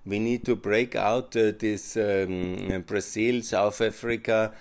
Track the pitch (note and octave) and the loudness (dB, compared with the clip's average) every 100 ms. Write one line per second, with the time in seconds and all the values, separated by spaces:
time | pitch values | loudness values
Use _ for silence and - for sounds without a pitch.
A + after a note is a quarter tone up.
0 | G2 G#2 A2+ A#2+ B2 A2 G#2 G#2+ B2 G#2+ | -4 -2 0 0 0 0 2 2 2 0
1 | G2+ B2+ B2+ A2+ G#2+ G#2+ A2 G2+ - A2+ | 2 0 0 2 2 2 -2 -2 -2 0
2 | G#2 G2 F#2+ F#2 F2+ F#2+ F#2+ F#2 E2+ G#2 | 2 2 2 -2 -2 -4 -4 -6 -4 -4
3 | - G#2+ A#2 B2 A2+ G2 G#2 - A2+ G#2 | -2 0 0 0 0 0 0 0 -2 -2
4 | A#2 A2+ - A2 G#2+ - | -4 -2 2 2 2 -4